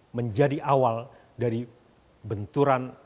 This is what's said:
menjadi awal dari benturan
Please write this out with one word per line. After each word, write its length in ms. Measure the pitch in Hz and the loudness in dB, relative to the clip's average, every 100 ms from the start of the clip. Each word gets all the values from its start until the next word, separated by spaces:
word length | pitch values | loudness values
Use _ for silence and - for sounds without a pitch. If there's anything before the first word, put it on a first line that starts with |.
| _ | _
menjadi 480 | 120 120 104 143 147 151 | -6 -4 2 0 0 0
awal 400 | 135 123 113 117 - _ - | 2 2 0 -8 -20 _ -4
dari 240 | 120 117 117 - _ _ _ _ | -2 -2 -8 -16 _ _ _ _
benturan 720 | 104 104 101 143 139 127 127 - | -10 -8 -4 0 2 2 -2 -14